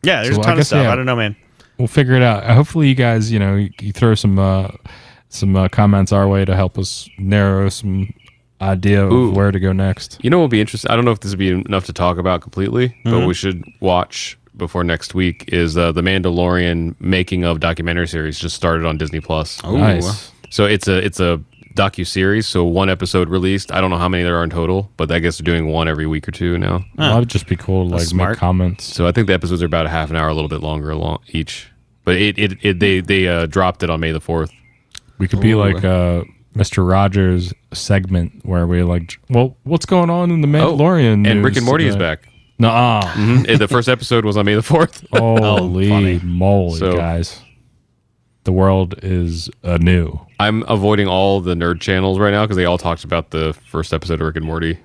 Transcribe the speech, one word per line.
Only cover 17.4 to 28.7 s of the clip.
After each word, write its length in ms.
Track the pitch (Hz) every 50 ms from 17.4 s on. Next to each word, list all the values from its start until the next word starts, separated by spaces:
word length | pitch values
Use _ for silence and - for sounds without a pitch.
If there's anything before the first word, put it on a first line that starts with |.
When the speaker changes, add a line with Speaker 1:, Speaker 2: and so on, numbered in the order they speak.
| 87
Speaker 3:
of 140 | 85 85 80
documentary 480 | 80 82 85 87 85 85 85 87 87
series 320 | 82 82 82 78 78 76 -
just 160 | - 82 -
started 300 | - - 85 82 82 80
on 120 | 82 80 78
Disney 220 | 80 76 78 78
Plus. 440 | 76 - 80 78 78 - - - -
Speaker 1:
Ooh. 140 | 82 104 127
Speaker 2:
Nice. 520 | 101 110 95 87 85 92 107 104 - - _ _ - -
Speaker 3:
So 160 | - - 104
it's 200 | 101 107 98 - -
a, 100 | 95 92
it's 220 | 95 101 - -
a 200 | 92 85 85 80 78 _ _ _ - - -
docu-series, 720 | - 98 98 - - 90 - - 95 92 95 101 110 110
so 180 | - - 95 87
one 260 | 87 85 90 95 95
episode 400 | 92 90 95 87 - 92 90 85
released. 420 | 90 95 90 95 98 98 98 -
I 80 | - -
don't 80 | 92 92
know 80 | 90
how 120 | 85 87 90
many 120 | 92 87 87
there 120 | 87 87
are 80 | 85 85
in 60 | 82
total, 400 | 80 87 82 82 92 95 101 101 _ -
but 120 | 80 73
I 80 | 80 85
guess 180 | 82 87 85 -
they're 60 | 80
doing 240 | 85 85 85 80 78
one 200 | 78 82 82 82
every 180 | 78 76 78
week 220 | 78 80 78 - -
or 40 |
two 260 | 80 - 90 87 85 90
now. 260 | 92 92 90 90 95 - - -
Speaker 1:
Huh. 160 | 156 147 110
Speaker 2:
That'd 160 | 120 120 120
just 160 | - - - -
be 80 | 90
cool 300 | 87 - - 95 92 92
to, 40 | 90
Speaker 1:
That's 100 | 87 87
Speaker 2:
like, 60 | 85 82
Speaker 1:
smart. 200 | 87 90 90 92
Speaker 2:
make 60 | - -
comments. 460 | - 87 92 92 90 90